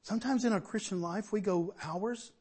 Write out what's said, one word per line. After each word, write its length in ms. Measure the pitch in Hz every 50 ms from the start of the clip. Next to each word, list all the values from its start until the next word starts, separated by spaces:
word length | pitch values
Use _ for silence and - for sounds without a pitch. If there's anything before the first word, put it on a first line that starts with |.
| _
Sometimes 420 | - 208 233 220 254 269 247 247
in 80 | 240 220
our 80 | 185
Christian 400 | - - - 214 - - 190 180
life, 320 | 170 170 175 208 214 - -
we 80 | 214
go 320 | 185 202 180 175 170 175 - - -
hours 480 | 160 160 180 202 233 240 226 - - - _